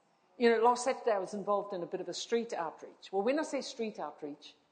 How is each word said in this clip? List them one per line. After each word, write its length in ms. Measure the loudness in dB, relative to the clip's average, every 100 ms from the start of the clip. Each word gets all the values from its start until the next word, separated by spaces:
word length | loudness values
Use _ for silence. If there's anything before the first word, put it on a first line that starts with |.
| _ _ _ 2
You 120 | 4
know, 120 | 6
last 200 | 6 4
Saturday 280 | 2 0 2
I 80 | 0
was 140 | 0
involved 400 | -4 0 0 0
in 100 | -6
a 20 | -4
bit 160 | -6
of 80 | -6
a 40 |
street 400 | -6 0 0 0
outreach. 580 | -4 -4 -6 -16 -18 -6
Well, 120 | 0
when 160 | 2 2
I 40 |
say 180 | 0 -4
street 360 | -6 -6 -6 -6
outreach 580 | -8 -8 -10 -12 -16 -20 _